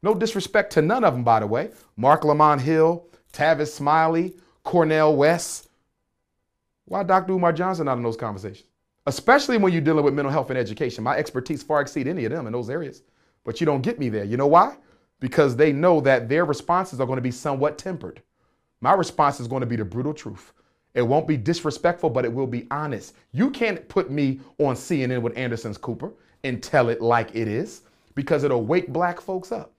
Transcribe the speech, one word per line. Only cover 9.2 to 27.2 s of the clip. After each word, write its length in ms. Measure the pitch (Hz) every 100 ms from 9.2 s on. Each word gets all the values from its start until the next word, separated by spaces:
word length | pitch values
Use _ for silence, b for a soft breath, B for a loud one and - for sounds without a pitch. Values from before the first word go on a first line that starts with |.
| - 269 277 233
when 120 | 190
you're 120 | 170
dealing 200 | 151 156
with 120 | 143 139
mental 160 | 143
health 180 | 147 131
and 80 | 127
education. 460 | 110 107 131 113
My 140 | 117 139
expertise 440 | 151 127 123 151
far 200 | - 151
exceed 260 | 139 - 131
any 180 | 175 110
of 60 |
them 160 | 160 120
in 60 |
those 180 | 120 113
areas. 320 | 147 147 - _ _ _ _
But 160 | - 113
you 60 | 160
don't 160 | 139
get 160 | 127 233
me 120 | 127
there. 140 | 104
You 140 | 101 120
know 80 | 139
why? 320 | 165 226 - b b b _
Because 360 | 131 - 143 120
they 180 | 151
know 260 | 139 175 160
that 280 | 135 127 117
their 160 | 147 170
responses 540 | 143 - 175 185 131
are 80 | 127
gonna 140 | 131
be 100 | 123
somewhat 480 | 123 151 135 147 147
tempered. 420 | 190 180 90 - _ _ _ _ _ _
My 120 | 123
response 460 | 190 160 - 147 -
is 80 | 120
gonna 180 | 131 120
be 100 | 117
the 100 | 101
brutal 280 | 110 127
truth. 400 | 151 113 101 - _ _ _ _
It 80 | 123
won't 260 | 120 143 156
be 100 | 147
disrespectful, 720 | 107 170 156 143 170 170 160
but 120 | 127 120
it 60 |
will 140 | 120 131
be 220 | 120 -
honest. 460 | 143 151 113 - b b
You 180 | 127 254
can't 380 | 285 220 175 -
put 240 | 202 185
me 300 | 143 139 135 B B
on 160 | 143 120
C 260 | - 165
N 100 | 127
N 120 | 127
with 120 | 117 113
Anderson 380 | 127 113 113
Cooper 400 | 107 - 117 175 - b b
and 180 | 135 123
tell 280 | - 143 117
it 120 | 117
like 320 | 117 117